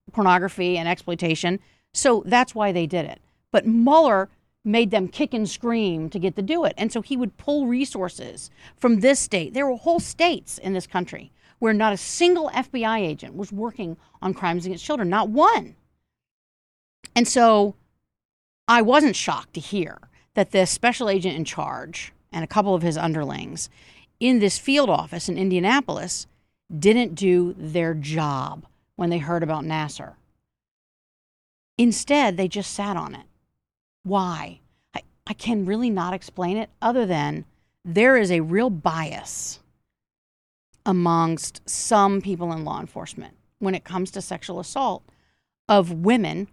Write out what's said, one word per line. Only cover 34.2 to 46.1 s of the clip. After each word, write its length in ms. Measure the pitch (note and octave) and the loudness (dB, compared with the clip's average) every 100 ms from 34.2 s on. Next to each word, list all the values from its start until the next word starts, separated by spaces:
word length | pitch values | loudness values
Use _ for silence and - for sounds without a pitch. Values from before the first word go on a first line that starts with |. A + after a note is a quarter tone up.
| F3+ D#3+ D3+ - _ _ _ | 0 -4 -10 -16 _ _ _
I, 80 | - - _ - | -14 -14 _ -14
I 60 | |
can 320 | G#3+ A3+ A3 F#3 | -8 -4 -2 0
really 240 | G#3+ B3 | 0 0
not 240 | F#3+ F3 | 0 -2
explain 440 | F#3 - - F3 G#3 | -6 -10 -6 -4 -4
it 120 | - - | -6 -4
other 240 | A3+ B3 G3+ | 0 0 0
than 400 | E3 C#3+ D#3 - _ _ _ F3 | 0 -2 -6 -10 _ _ _ -4
there 320 | E3+ B3 B3+ | 4 6 6
is 140 | F#3+ | 4
a 100 | F3 | 2
real 280 | D#3+ F#3 B3 | 2 0 0
bias 920 | F3 E3+ D#3+ D#3 - - - - - _ _ _ _ _ _ _ _ _ _ _ _ - | 0 -2 -2 -6 -10 -12 -12 -12 -14 _ _ _ _ _ _ _ _ _ _ _ _ -2
amongst 760 | F#3 E3+ E3 E3 E3 - - - | 2 2 2 2 -2 -8 -12 -10
some 520 | - - G#3+ G3 G3 | -6 2 4 4 2
people 300 | F#3+ E3+ E3+ | -4 -6 -6
in 140 | D#3+ D#3 | -6 -8
law 140 | - | -8
enforcement 560 | E3 - - - - _ _ - | -10 -14 -14 -16 -18 _ _ -6
when 160 | G3 F3+ | -4 -4
it 80 | |
comes 280 | - F#3 F3+ | -6 -6 -6
to 100 | G3 | -8
sexual 380 | - E3+ - F3 | -10 -12 -12 -12
assault 440 | F3+ C#4 B3+ F#3 _ _ _ _ _ _ - | -8 -4 -4 -4 _ _ _ _ _ _ 2
of 220 | G3+ F3 | 4 4
women 560 | E3 F3+ | 0 2